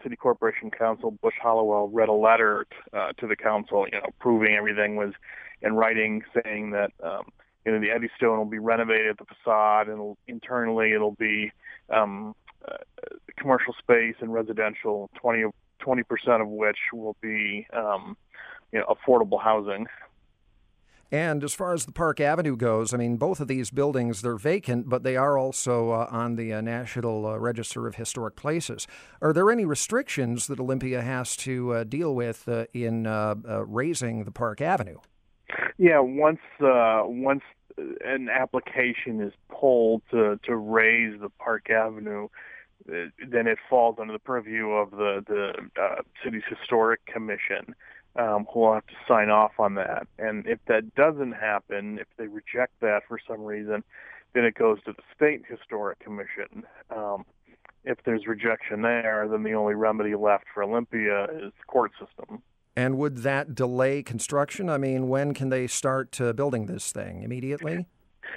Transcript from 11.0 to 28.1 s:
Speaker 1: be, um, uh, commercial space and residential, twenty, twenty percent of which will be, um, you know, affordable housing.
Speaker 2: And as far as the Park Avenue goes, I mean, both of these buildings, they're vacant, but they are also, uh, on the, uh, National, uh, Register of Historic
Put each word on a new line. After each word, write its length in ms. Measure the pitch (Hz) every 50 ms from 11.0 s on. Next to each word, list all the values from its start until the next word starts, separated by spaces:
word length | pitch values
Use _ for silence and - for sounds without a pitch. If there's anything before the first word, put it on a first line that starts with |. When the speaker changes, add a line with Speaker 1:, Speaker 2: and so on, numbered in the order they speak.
| 107 104 104
Speaker 1:
be, 380 | - 113 107 107 107 104 107 - _ - - - - _ -
um, 460 | - 110 107 104 98 98 107 107 110 _ _ _ - _ - -
uh, 100 | - - - _ _ - - - - - _ - -
commercial 380 | - - 139 131 123 - - 120
space 420 | - - - 123 117 113 117 113 -
and 120 | 123 113
residential, 800 | 113 113 113 107 110 107 110 107 107 - - 113 104 104 101 95 -
twenty, 300 | - - 123 117 113 110 107 - _ _ _ _ -
twenty 240 | - 139 131 127 120
percent 400 | - 123 113 - 127 120 113 110
of 40 | 107
which 300 | 104 107 107 107 104 - - - -
will 220 | 117 110 107 104 _
be, 440 | - 110 110 107 107 104 101 104 107 - -
um, 420 | 117 110 107 101 95 - - 208 - _ _ _ - - - - - _ _
you 60 | - 110
know, 80 | - - 107
affordable 480 | - - - 127 117 113 98 101 98
housing. 460 | 101 113 110 107 104 101 98 98 113 123 - - - - _ _ _ _ _ _ _ _ _ _ _ _ _ _ _ _ _ _ _ -
Speaker 2:
And 320 | - 147 165 170 156 147 143
as 100 | 147 -
far 180 | - 196 180
as 140 | 175 165 -
the 60 | -
Park 280 | - - 170 160 147 -
Avenue 380 | 151 143 156 165 175 151 131 113
goes, 340 | 123 120 110 110 113 110
I 60 | 123 123
mean, 200 | 120 120 120 117
both 220 | 135 170 190 -
of 80 | 147 120
these 220 | 135 131 127 -
buildings, 540 | - 135 143 143 143 131 120 117 117 95 107
they're 140 | 123 120 107
vacant, 520 | 95 151 175 202 - - 123 120 120 123
but 140 | 120 127 -
they 120 | 131 131
are 220 | 127 131 143 143 139
also, 540 | 131 135 131 - - 131 123 120 117 117
uh, 160 | 117 113 117 113
on 260 | 120 113 117 120 117
the, 160 | 117 117 113
uh, 100 | 110 107
National, 640 | 110 117 117 120 123 113 - 127 117 117 110 107 107 107
uh, 100 | 110 110
Register 480 | 110 117 120 110 113 - - 120 117
of 100 | 117 101
Historic 400 | - 117 -